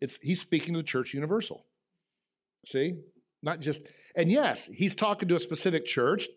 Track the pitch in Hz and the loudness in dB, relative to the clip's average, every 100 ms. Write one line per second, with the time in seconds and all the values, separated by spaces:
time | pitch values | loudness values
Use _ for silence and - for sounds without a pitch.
0 | 135 - 139 180 - 156 156 165 151 127 | -8 -6 -2 -2 0 0 0 -4 -2 -2
1 | 123 139 151 220 - - _ _ _ _ | -2 -4 -2 -2 -4 -10 _ _ _ _
2 | _ _ _ _ _ _ - 131 160 170 | _ _ _ _ _ _ -6 -2 -2 -4
3 | - _ _ _ 151 165 151 143 - - | -12 _ _ _ -6 -4 -4 -4 -8 -20
4 | - - 170 262 226 110 - 104 190 - | -6 2 4 6 4 0 -4 0 0 2
5 | 214 202 180 175 - 160 185 160 - 135 | 0 0 2 0 0 -2 0 0 0 2
6 | 123 196 - | 2 2 -2